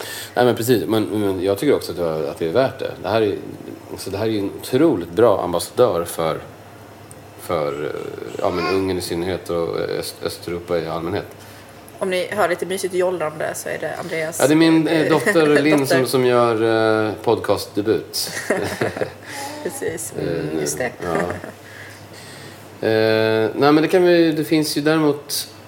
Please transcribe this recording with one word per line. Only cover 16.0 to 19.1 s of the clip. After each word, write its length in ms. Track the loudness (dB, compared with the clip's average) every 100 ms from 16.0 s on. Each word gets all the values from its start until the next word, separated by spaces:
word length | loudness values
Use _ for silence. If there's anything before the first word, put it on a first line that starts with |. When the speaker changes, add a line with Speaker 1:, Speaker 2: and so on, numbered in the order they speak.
| 2
Speaker 1:
som 180 | 2 4
gör, 800 | 4 4 4 2 4 4 2 0
eh, 40 | 0
podcastdebut. 1080 | 0 2 2 0 0 -2 0 0 -2 -6 -6 -6 -2
<laughs> 1120 | -2 -2 -4 -4 -4 -6